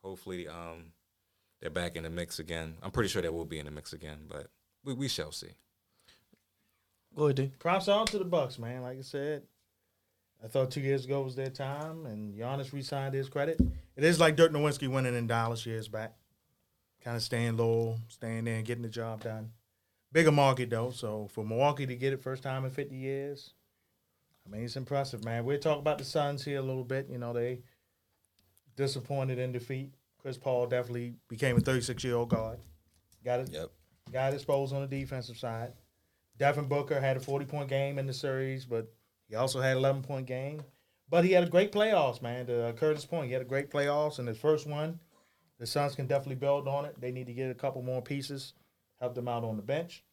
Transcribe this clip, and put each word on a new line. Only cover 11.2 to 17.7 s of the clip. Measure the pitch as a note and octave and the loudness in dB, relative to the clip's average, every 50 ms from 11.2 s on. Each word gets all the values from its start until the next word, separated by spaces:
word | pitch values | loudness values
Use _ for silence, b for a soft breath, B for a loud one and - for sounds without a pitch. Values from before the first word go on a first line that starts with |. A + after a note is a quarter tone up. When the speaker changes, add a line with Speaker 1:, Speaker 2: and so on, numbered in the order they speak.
Speaker 3:
was | C3+ C3 B2+ | -2 -2 -4
their | C3 C3+ C3+ | -4 -6 -6
time, | C3+ C3+ C#3 C3+ C#3 C#3+ D3+ D#3+ D#3+ E3 D#3+ | -4 -6 -6 -6 -4 -6 -6 -8 -8 -10 -10
and | B2+ G#2+ G#2+ G#2+ G#2 G2+ | -8 -8 -8 -8 -8 -8
Giannis | G#2 A2+ B2 C3+ C#3 C#3 C3+ C#3+ | -6 -4 -4 -4 -4 -4 -6 -6
re-signed | C#3 C3 - D3 C#3 C3+ C3+ C3+ | -8 -6 -4 -4 -2 -2 -2 -2
his | C3+ C3+ C3+ | -2 -4 -2
credit. | - D3 C#3 D#3 E3 D#3+ - B B B B B B | -2 -2 0 0 4 2 2 B B B B B B
It | - C#3+ | 4 6
is | E3 F3 D3+ | 6 8 8
like | E3+ D#3 D#3 | 8 6 10
Dirk | C#3+ E3 E3 | 8 8 8
Nowitzki | D#3 D3 D3 D3+ C#3+ C#3 C#3+ C3 | 8 4 4 4 2 2 -2 0
winning | C3 C3+ C3 B2+ B2 | 2 2 2 2 2
in | A#2+ A#2 A2+ | 0 0 2
Dallas | A#2 A#2 A#2 A#2 A#2 A2+ A#2 | 2 2 2 2 0 -2 -4
years | A#2+ A2+ A2+ G#2+ G#2+ | -6 -6 -6 -6 -6
back. | G#2+ A2 A2 A2 - _ _ _ _ _ _ _ _ _ _ _ _ _ _ _ _ _ - | -6 -6 -6 -8 -10 _ _ _ _ _ _ _ _ _ _ _ _ _ _ _ _ _ -8
Kinda | A#2+ A#2 A#2 | -6 -4 -4
staying | A2 - - A#2 A#2+ A#2 A2+ A2+ | -2 -2 0 0 0 0 2 2
low, | A#2 A#2 | 4 4